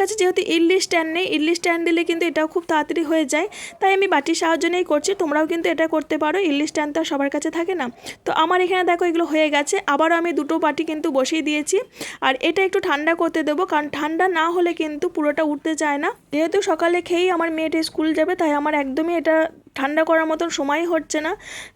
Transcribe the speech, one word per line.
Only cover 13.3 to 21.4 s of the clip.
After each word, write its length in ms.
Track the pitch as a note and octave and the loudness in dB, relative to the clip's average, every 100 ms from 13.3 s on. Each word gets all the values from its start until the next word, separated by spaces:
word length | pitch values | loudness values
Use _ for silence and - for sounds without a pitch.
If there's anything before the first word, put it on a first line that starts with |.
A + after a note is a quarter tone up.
| E4 D4+ | 0 0
দেবো, 140 | D4 F#4 | 0 0
কারণ 160 | D#4 D4 C#4+ | -2 -2 -4
ঠান্ডা 280 | D4+ E4 F#4+ E4 | -2 0 0 2
না 60 | E4 | 0
হলে 160 | F4 F4 E4 | 2 0 0
কিন্তু 260 | D#4 D4 F4+ | -4 -4 -4
পুরোটা 280 | F4 D4 C#4+ D#4 | 0 0 0 0
উঠতে 200 | C#4+ D#4+ D#4 | -2 -4 -2
চায় 160 | D4+ C#4+ | 0 0
না। 40 | E4+ A#4+ - | -2 -6 -4
যেহেতু 240 | D4 E4 F#4+ F#4+ | -2 0 0 0
সকালে 280 | D#4+ E4+ F4 E4+ | 2 2 0 0
খেয়েই 200 | F4 F#4 E4+ | 0 2 2
আমার 120 | E4 D#4+ | -2 -2
মেয়েটা 220 | D#4+ D#4+ D#4 | -2 -2 -2
স্কুল 200 | - D#4 D#4 | -2 0 2
যাবে, 140 | D#4+ F#4 | 0 0
তাই 100 | D#4+ D4 | 0 0
আমার 140 | D4+ D4+ | 0 0
একদমই 320 | C4+ C4+ D#4+ E4+ | -2 -2 0 0
এটা 140 | D#4+ D#4+ D#4+ - - - | 2 2 2 -4 -14 -4
ঠান্ডা 240 | C4+ D4+ | -2 0
করার 220 | D#4+ D#4+ D#4+ | 2 2 2
মতন 180 | D#4 E4+ - | -2 -2 -2
সময়ই 280 | C#4 D4 E4+ | -2 0 0
হচ্ছে 260 | E4 - D#4 D#4 | -2 -2 -4 -4
না, 60 | G#4 | -6